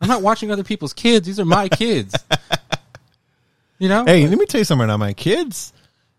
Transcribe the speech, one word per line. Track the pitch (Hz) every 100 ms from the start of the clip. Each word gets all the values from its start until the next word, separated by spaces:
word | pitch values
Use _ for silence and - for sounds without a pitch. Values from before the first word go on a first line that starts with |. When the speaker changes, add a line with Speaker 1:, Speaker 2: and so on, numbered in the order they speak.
Speaker 1:
I'm | 196
not | 240
watching | 196 220 214
other | 202
people's | 185 214 143
kids. | - 233 226 175
These | 196
are |
my | 165 190 196
kids. | - 233 160 98 - -
Speaker 2:
<laughs> | - - 160 - - _ - _ _ _ _ _ _ _ -
Speaker 1:
You | 190
know? | 208
Speaker 2:
Hey, | 240 175
Speaker 1:
Like | 151
Speaker 2:
let | 220
me | 415
tell | 240
you |
something | 196 139 110
right |
now, | 107
man. | 101
Kids, | 101 165 294 294 - - _ _ _ _